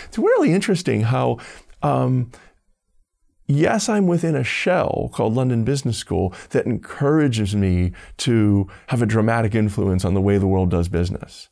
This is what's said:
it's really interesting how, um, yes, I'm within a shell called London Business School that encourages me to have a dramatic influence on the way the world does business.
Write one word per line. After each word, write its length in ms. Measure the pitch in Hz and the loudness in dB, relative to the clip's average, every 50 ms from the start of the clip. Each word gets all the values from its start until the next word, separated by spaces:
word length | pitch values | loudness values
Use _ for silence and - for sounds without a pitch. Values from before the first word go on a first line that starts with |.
| - - | -16 -10
it's 100 | - 220 | -4 0
really 340 | 320 427 523 453 311 208 | 2 2 2 4 4 2
interesting 500 | 165 202 - - 190 - - - 113 104 | 2 2 2 0 -2 0 0 0 0 2
how, 360 | 110 113 131 131 127 123 120 120 - - - - - - - - | 2 0 0 0 0 0 -2 -4 -8 -16 -20 -20 -20 -20 -10 -4
um, 480 | 143 147 135 131 127 127 131 127 120 120 - - - - _ _ _ _ _ _ _ _ _ _ _ _ _ _ _ _ _ _ _ | -2 0 0 0 0 0 0 -2 -2 -4 -10 -18 -20 -20 _ _ _ _ _ _ _ _ _ _ _ _ _ _ _ _ _ _ _
yes, 420 | - 143 147 165 - 226 214 - - | -2 0 2 2 2 0 0 0 0
I'm 180 | 214 208 190 | 0 2 2
within 300 | 175 175 165 170 165 151 | 2 0 0 0 -2 -2
a 80 | 135 123 | -2 -2
shell 640 | - - - - 185 180 170 98 - - - - - | -4 -4 -4 -2 0 0 0 0 -2 -2 -4 -6 -6
called 220 | - - 110 110 110 | -4 -2 -2 0 0
London 300 | 127 127 127 123 117 110 | 0 0 0 0 0 0
Business 320 | 131 143 139 - 123 107 | 0 -2 -2 -2 -4 -4
School 360 | - - - 92 90 95 92 - - - - | -6 -6 -4 -2 -2 -2 -2 -4 -8 -8 -4
that 160 | - 131 - | -2 -2 -2
encourages 880 | 120 117 - - - - - 143 139 156 160 151 135 117 110 104 95 104 | -2 -4 -6 -8 -10 -6 -2 0 2 2 2 2 2 0 0 -2 -2 0
me 360 | 104 98 95 90 87 90 87 - - - - - - | 0 2 2 2 2 0 -2 -4 -8 -16 -16 -12 -6
to 500 | - 131 117 113 107 104 101 101 95 95 - - - - | -2 2 2 4 4 4 4 2 0 -2 -8 -16 -8 -4
have 140 | 135 117 | -2 0
a 40 | 117 | 0
dramatic 480 | 104 110 113 107 113 117 117 113 104 113 | 0 2 2 2 2 2 0 0 0 0
influence 500 | 110 107 104 98 107 95 98 92 92 92 | 0 0 0 0 0 0 0 0 0 0
on 100 | 90 95 | 0 0
the 60 | 98 | 2
way 180 | 95 101 101 98 | 2 2 2 2
the 80 | 98 | 2
world 240 | 95 95 92 92 90 | 2 2 2 2 2
does 180 | 87 85 85 87 | 0 0 0 0
business. 600 | 87 85 87 92 - - - - - - - - | -2 -2 -2 -2 -4 -8 -10 -16 -20 -20 -20 -20